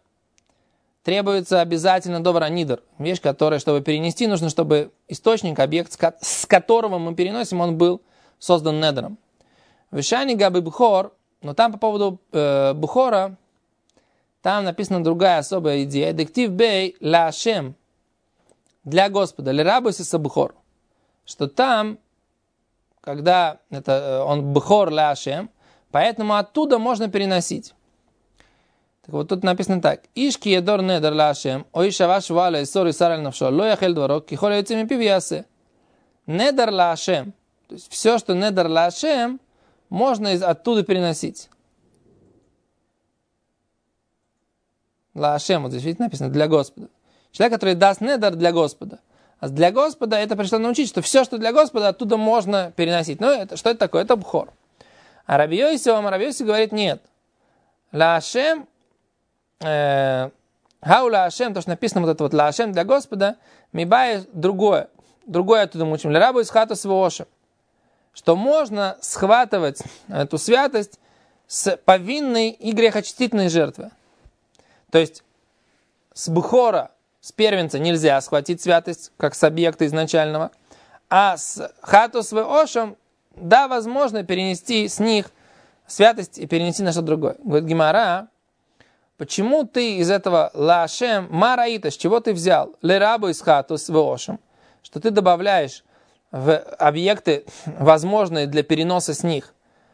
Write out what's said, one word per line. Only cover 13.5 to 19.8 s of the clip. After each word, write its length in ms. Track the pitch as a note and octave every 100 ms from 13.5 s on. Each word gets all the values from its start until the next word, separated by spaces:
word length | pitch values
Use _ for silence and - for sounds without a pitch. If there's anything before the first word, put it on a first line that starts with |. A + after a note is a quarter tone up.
| _ _ _ _ _ _ _ _ _
там 240 | F#3 G#3 F#3+
написана 360 | F3 G3 F3+
другая 360 | E3 E3+ F#3+ E3
особая 480 | C#3 F#3+ D#3 C#3+ C#3
идея. 260 | C#3 D#3+
Дектив 400 | D#3+ D3+ B3 A#3
Бей 460 | F3+ A#3 F#3+ F#3+ -
Ла 280 | D#3 E3+ E3
Ашем, 480 | - A3+ G3+ C3+ - _ _ _ _ _ _ _ _ _ _
для 240 | C#3+ E3 G3+
Господа, 440 | G3 F#3 - C3+
Ле 120 | C#3+
Рабуси 380 | E3 B3